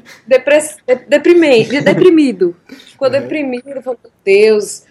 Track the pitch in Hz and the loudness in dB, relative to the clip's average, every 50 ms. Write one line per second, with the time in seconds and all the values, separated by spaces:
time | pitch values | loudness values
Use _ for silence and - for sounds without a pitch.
0 | - - - - _ 220 262 254 - 277 285 302 302 - - - _ - 254 247 | -20 -20 -20 -14 _ -2 -2 -2 0 2 0 0 0 -4 -12 -10 _ -4 -4 -4
1 | - - 285 294 294 349 349 349 330 294 262 220 220 220 226 285 - - - - | -2 -2 -2 0 2 2 4 4 4 4 2 2 2 0 -2 -2 0 0 2 4
2 | 370 370 330 311 294 262 220 175 185 175 170 _ _ - - - - - _ - | 4 4 4 4 2 0 0 -2 -4 -4 -4 _ _ -20 -20 -20 -20 -20 _ -6
3 | 269 262 247 277 240 247 349 311 294 262 247 247 247 277 277 262 233 254 240 - | -4 -4 -4 -4 -6 -6 -8 -8 -6 -8 -8 -10 -12 -14 -16 -14 -12 -12 -12 -12
4 | _ - _ _ - 196 196 202 214 220 220 208 202 - - - _ _ | _ -20 _ _ -2 0 2 2 2 2 2 0 -2 -6 -12 -18 _ _